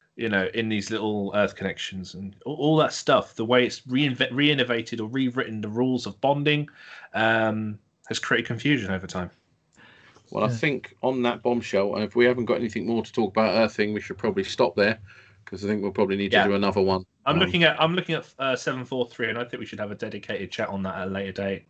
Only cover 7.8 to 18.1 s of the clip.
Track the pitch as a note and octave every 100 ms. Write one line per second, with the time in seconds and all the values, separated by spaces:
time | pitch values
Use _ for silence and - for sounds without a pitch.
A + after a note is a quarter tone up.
7.8 | _ _ - A#2 - A#2 A#2 A#2 C#3+ C#3+
8.8 | G2 F#2+ F#2 F#2 F2+ - _ _ _ _
9.8 | - - - - _ - G#2+ A#2 D#3 B2+
10.8 | - - B2+ C3 A#2+ A#2+ B2 A#2+ G#2+ G2
11.8 | G2+ G#2 G#2+ A#2+ B2 B2 A2+ A#2+ A#2 A2
12.8 | F#2+ A#2 G#2+ - G#2 G2 A2 G2 A2 -
13.8 | G#2 G#2+ - - A2+ G2 F#2+ - B2 -
14.8 | G2+ A2 - - - _ - F#2+ G2+ G#2
15.8 | G2+ F#2+ G2 G2 G2+ G#2+ G2+ G2+ G2+ F#2+
16.8 | F#2+ F#2 F#2 _ C3+ D#3+ F#3 F3 E3 -
17.8 | D#3+ F3+ F3+